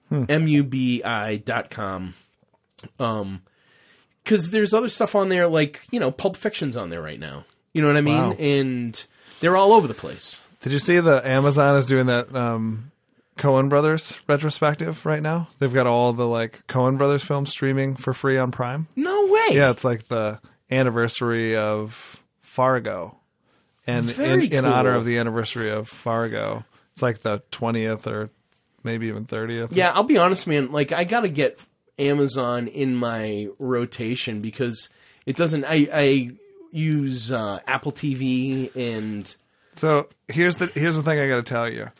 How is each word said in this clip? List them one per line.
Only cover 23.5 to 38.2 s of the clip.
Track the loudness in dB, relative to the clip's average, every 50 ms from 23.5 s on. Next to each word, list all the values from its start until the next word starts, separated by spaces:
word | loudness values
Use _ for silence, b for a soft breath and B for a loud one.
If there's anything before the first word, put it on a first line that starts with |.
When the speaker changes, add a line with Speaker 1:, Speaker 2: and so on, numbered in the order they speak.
| _ _ _ _ _ _ _
Speaker 1:
And | -4 -2 -2 -2
Speaker 2:
Very | -2 -2 0 0 2 4 4 2
Speaker 1:
in, | 2 2
in | 2 2
honor | 2 4 4 4 2
Speaker 2:
cool. | 2 2
Speaker 1:
of | 0
the | 0 0
anniversary | 0 -2 -2 -2 -2 -4 -4 -4 -4 -4 -4
of | -4 -4 -6 -8
Fargo, | -12 -8 -4 -2 -2 -2 -2 -2 -4 -4 -4 -4 -6 -8 -10 b b b b b _
it's, | -4
like, | -2 -2 -2 -2 -4
the | -4 -4 -4 -6 _
twentieth | -8 -6 -4 -2 -2 -2 -2 -2 -4 -6 -6
or | -6 -6 -6 -8 -10 -12 _ _ _ _ _ _ _ _ _ -8
maybe | -8 -6 -4 -6
even | -6 -6 -8 -8
thirtieth. | -8 -6 -6 -6 -6 -6 -6 -6 -4 0
Speaker 2:
Yeah, | 0 2 2
I'll | 2 2 2
be | 4 4
honest, | 4 4 4 2 0 0
man. | 0 0 0 0 0
Like, | -2 -2 -2 0
I | -2 -2 -2
gotta | 0 0 0 0
get | -2 0 0 0 0 -2 -6 -16 -20 _ _ _ _ _ -2
Amazon | 0 2 2 2 2 2 0 -2 -2 -2 -2 -2 -4
in | -6 -4 -2 -2 0 0
my | 0 -2 -2 -2 -4 -4 -4 -4 -4 -6 -8 -8 -6
rotation | -4 -2 -2 -2 -2 -4 -6 -6 -6 -4 -4 -4 -4 -6 -6 -6
because | -6 -6 -6 -4 -4 -4 -4 -6 -8 b b b b b b b b
it | -4 -2
doesn't, | 0 0 0 0 -2 -2
I, | 2 2 4 4 4
I | 2 2 4 4 4 2 0 -4 -8 -16 -20 -20 -20 -20 -20 -10
use, | -6 -4 -2 0 0 0 0 -2 -2 -4 -4 -4
uh, | -4 -4 -4 -4 -6 -6 -4
Apple | -4 -4 -4 -4 -6
T | -6 -4 -4 -4 -4
V | -2